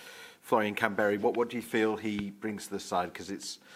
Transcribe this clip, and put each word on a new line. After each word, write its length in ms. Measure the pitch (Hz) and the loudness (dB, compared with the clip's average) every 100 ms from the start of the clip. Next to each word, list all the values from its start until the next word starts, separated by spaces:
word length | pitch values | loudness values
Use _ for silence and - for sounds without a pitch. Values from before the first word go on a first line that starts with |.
| - - - - | -20 -18 -20 -18
Florian 340 | - 120 104 104 | 2 2 4 2
Kamberi, 440 | 113 101 104 101 | 0 4 4 4
what, 160 | 117 117 | 2 2
what 140 | 120 | 0
do 60 | 120 | -2
you 40 | |
feel 340 | 117 120 110 107 | -2 2 4 2
he 340 | 110 104 101 | -2 -2 -4
brings 360 | 98 110 101 - | -6 -6 -6 -6
to 60 | |
the 60 | 98 | -8
side? 340 | - 95 90 | -2 -2 -2
'Cause 160 | - 90 | -4 -10
it's, 300 | 98 - - - | -10 -10 -12 -16